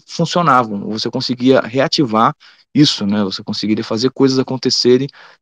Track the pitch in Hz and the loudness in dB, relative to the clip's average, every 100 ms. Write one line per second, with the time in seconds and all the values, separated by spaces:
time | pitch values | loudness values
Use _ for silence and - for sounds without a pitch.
0 | - - 165 180 165 131 117 101 98 107 | -6 -6 -2 0 2 2 2 -4 -6 -6
1 | 117 127 127 120 123 131 - 123 143 - | -4 -4 -4 0 4 4 2 -2 -2 0
2 | 139 107 120 160 - _ _ 135 147 - | 0 2 2 0 -10 _ _ 2 2 2
3 | 101 104 101 95 98 107 104 107 110 113 | -2 -2 -2 -4 -8 -6 -2 -2 -2 -4
4 | 127 - 135 131 131 131 131 - 123 127 | -4 2 2 2 -2 -4 -2 0 4 2
5 | 139 - - _ | 2 -8 -20 _